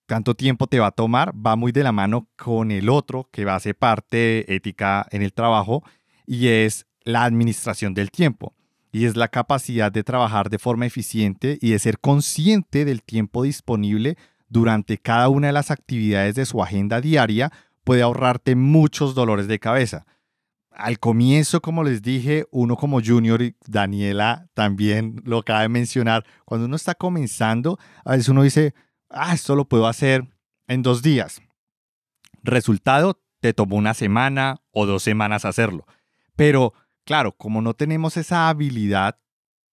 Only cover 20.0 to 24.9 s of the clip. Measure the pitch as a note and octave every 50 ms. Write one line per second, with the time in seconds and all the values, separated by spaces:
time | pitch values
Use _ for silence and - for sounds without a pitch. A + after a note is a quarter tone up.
20 | - _ _ _ _ _ _ _ _ _ _ _ _ _ _ - G2+ A2+ A#2+ -
21 | - A#2 A2 A#2 A#2+ C3 C#3+ D#3 D3+ - - - - E3 D#3+ E3 D#3 C#3+ B2 G#2+
22 | G#2 B2 C3 C3 A#2+ C#3+ D3+ D#3 D3 - - C3 A#2+ A#2+ A#2+ - - C#3+ C#3 B2
23 | A2 A2 A#2+ A#2 A2+ A2+ A2+ A#2 B2 A#2+ - _ _ - G#2+ G#2 G2+ F#2+ G2+ G2+
24 | G2+ G2+ G2 G2+ G#2 A2+ B2 D#3+ F3+ _ _ - G#2+ G2+ G2 F#2+ G#2 G#2